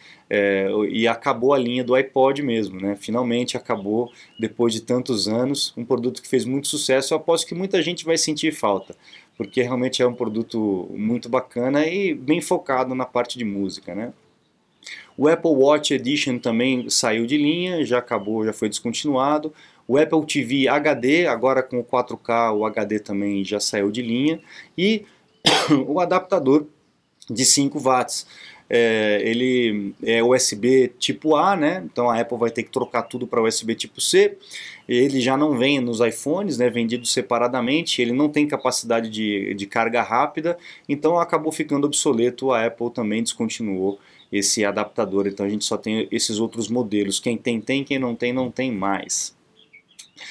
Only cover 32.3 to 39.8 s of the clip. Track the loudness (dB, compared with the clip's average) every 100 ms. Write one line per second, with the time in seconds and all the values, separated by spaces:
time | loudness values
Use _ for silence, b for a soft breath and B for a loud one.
32.3 | 0 -2 -2 -4 -4 -2 -2 -4 -8 -2
33.3 | 0 2 0 -4 -6 -8 -4 2 4 4
34.3 | 0 B B B B -2 2 2 2 2
35.3 | 2 2 2 2 2 0 0 0 0 -4
36.3 | -4 -2 0 0 0 -2 -2 -2 -2 0
37.3 | 0 0 0 0 -2 -2 -2 0 2 2
38.3 | 2 0 0 -2 -2 0 -2 -2 -4 -2
39.3 | -2 -4 -6 -4 -2